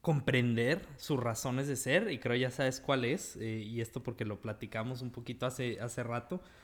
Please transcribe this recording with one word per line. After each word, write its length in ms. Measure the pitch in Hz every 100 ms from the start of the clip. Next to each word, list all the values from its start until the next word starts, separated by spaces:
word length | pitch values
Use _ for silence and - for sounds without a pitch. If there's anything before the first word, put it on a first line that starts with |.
comprender 840 | - 147 - 127 120 117 120 170 - -
sus 200 | - 143
razones 480 | 117 110 135 127 143
de 80 | 135
ser, 340 | 127 156 220
y 60 | 135
creo 180 | 127 123
ya 140 | 127
sabes 280 | 123 131 127
cuál 240 | - 135
es, 320 | 120 117 - -
eh, 220 | 113 110 107
y 140 | 117
esto 220 | 113 -
porque 200 | 117 113
lo 160 | 107 101
platicamos 600 | 113 104 110 110 113 127
un 80 | 127
poquito 360 | 113 117 117 127
hace, 340 | 123 123 110
hace 240 | 117 -
rato, 360 | 117 120 - 180 - -